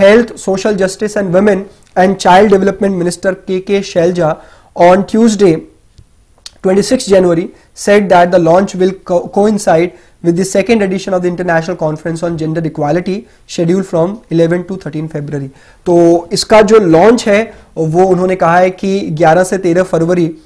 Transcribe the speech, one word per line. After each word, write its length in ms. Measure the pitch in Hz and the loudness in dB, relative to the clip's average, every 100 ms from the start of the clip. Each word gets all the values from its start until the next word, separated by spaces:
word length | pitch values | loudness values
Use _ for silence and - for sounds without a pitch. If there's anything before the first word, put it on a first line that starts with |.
Health, 300 | 196 226 233 - - | 4 4 2 -6 -6
Social 260 | 190 214 | -4 -2
Justice 420 | 202 190 - 214 208 | -2 -4 -4 -6 -4
and 180 | 196 | -2
Women 220 | 175 208 196 196 - _ 190 | 0 2 0 -4 -16 _ 0
and 180 | 185 190 | 0 0
Child 320 | 190 185 214 | 2 2 4
Development 500 | 196 190 190 196 190 | 2 2 -2 -4 -2
Minister 360 | 175 175 196 185 - | -4 -4 -6 -6 -6
के 140 | 185 | -6
के 220 | 185 202 | -4 -4
शैलजा 540 | 196 185 170 175 156 160 - _ _ - | -2 -2 0 0 -2 -4 -12 _ _ 2
on 160 | 175 190 | 4 4
Tuesday, 580 | 196 220 233 202 196 160 - _ _ _ _ _ _ _ - - 190 | 2 2 2 4 2 2 -6 _ _ _ _ _ _ _ -20 -6 -2
twenty-six 420 | 190 - 254 190 | 0 0 -2 2
January, 380 | 190 180 165 185 - _ - | 2 2 0 -4 -12 _ -6
said 340 | - 202 190 | 0 2 4
that 220 | 180 180 | 2 4
the 60 | 185 160 | 2 2
launch 260 | 180 196 180 | 2 0 -2
will 160 | 185 190 - | -2 -2 -4
co-, 180 | 175 170 202 | -4 -2 -2
coincide 500 | 208 202 208 165 175 - _ _ 165 | 0 0 0 0 0 -6 _ _ -2
with 100 | 170 | -2
the 100 | 190 196 | -2 -2
second 260 | 190 226 | 0 0
edition 320 | 190 185 - | 0 -4 -4
of 80 | 185 | -4
the 80 | 175 | -4
International 460 | 175 180 165 160 175 | -4 -2 -2 -4 -4
Conference 420 | 156 156 170 165 | -6 -6 -8 -6
on 140 | 170 165 | -6 -4
Gender 200 | 156 165 160 | -4 -4 -6
Equality 480 | - 147 170 180 190 - _ - | -4 -2 -2 -4 -8 -10 _ -12
scheduled 360 | - 165 190 190 | -4 0 0 -2
from 200 | 170 170 208 - | -2 -4 -6 -4
eleven 320 | 165 165 180 175 | 0 0 -2 -6
to 80 | 190 | -12
thirteen 300 | 151 151 156 | -10 -10 -10
February। 400 | 151 147 143 135 - _ _ - | -10 -10 -10 -12 -16 _ _ 0
तो 420 | 170 170 170 170 | 2 4 2 0
इसका 300 | 196 - 220 | -6 2 4
जो 160 | 202 220 | 6 4
launch 500 | 180 160 208 240 220 | 4 4 4 4 2
है 240 | 202 226 - - - | 0 -2 -10 -14 -6
वो 280 | 160 170 | -2 0
उन्होंने 320 | 190 175 185 185 | 2 2 0 0
कहा 220 | 165 175 | 2 2
है 120 | 185 | 2
कि 300 | 185 196 196 | -2 -4 -4
ग्यारह 440 | 180 151 160 170 | -4 0 2 2
से 140 | 185 190 | 0 -2
तेरह 240 | 185 170 | 0 0
फरवरी 520 | 185 165 165 180 160 160 | 0 -2 0 0 -2 -4